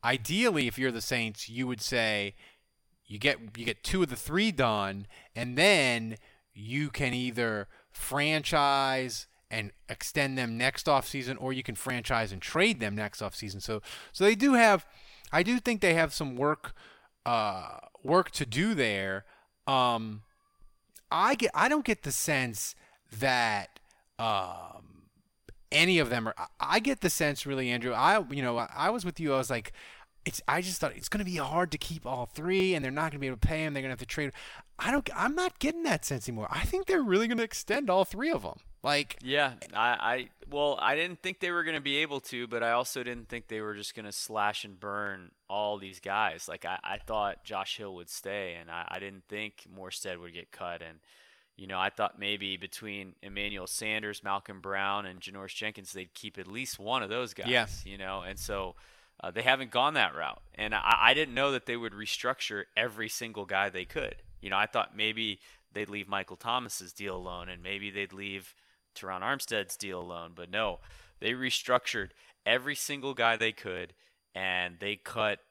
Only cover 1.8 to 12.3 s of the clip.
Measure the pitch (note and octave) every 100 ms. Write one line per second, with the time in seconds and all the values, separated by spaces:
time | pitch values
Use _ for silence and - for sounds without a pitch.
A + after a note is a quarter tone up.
1.8 | - B2+ A2 G#2 G2+ - - _ _ _
2.8 | _ _ _ G#2 C3+ C#3 A2+ A2 A#2 A2+
3.8 | - F#3+ E3+ B2 - E3 A3 D#3+ B2+ G#2+
4.8 | G2 G2 G2 - - - B2 B2 F#3 F#3+
5.8 | C3 A#2 A2+ G#2+ - _ _ - G#2+ C3+
6.8 | D3+ - C#3 B2 B2 A#2 A#2 G#2+ G2 -
7.8 | _ - - C#3+ D3 D#3 C#3+ D#3 C#3+ C#3
8.8 | C3+ C3 B2+ A2+ - _ _ A2+ G#2 -
9.8 | - A2+ - D3+ C#3 C3 B2 A2+ B2+ -
10.8 | - C#3 B2+ C#3 B2 C3 C3 C3 B2 A2
11.8 | - B2 A2 A#2 A2